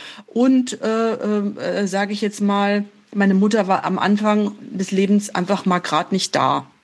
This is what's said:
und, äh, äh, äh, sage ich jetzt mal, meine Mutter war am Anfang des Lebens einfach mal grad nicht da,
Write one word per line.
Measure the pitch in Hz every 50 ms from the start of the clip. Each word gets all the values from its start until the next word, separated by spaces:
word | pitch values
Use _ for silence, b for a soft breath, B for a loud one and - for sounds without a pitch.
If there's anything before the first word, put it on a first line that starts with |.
| B B B B B
und, | B - 226 247 269 262 254 247 - 208 - -
äh, | 220 220 226 226 226 226
äh, | - - 208 208 208 202 202 -
äh, | - - 175 180 185 202
sage | 185 185 196 208 202 214
ich | 208
jetzt | 220 202 208 -
mal, | 202 202 202 202 202 202 202 208 202 202 _ _ _ -
meine | - 202 202 196 190
Mutter | 190 202 214 220 220 190
war | 185 190 - -
am | - 190
Anfang | 196 - 190 208 208 214 214 208 208 208 202 - -
des | - - - 185 190 -
Lebens | 196 190 196 190 208 202 202 - -
einfach | 180 180 170 202 190 -
mal | 185 180 180
grad | - - 151 156 175 -
nicht | 202 185 - - -
da, | 139 131 131 143 143 139 - _ _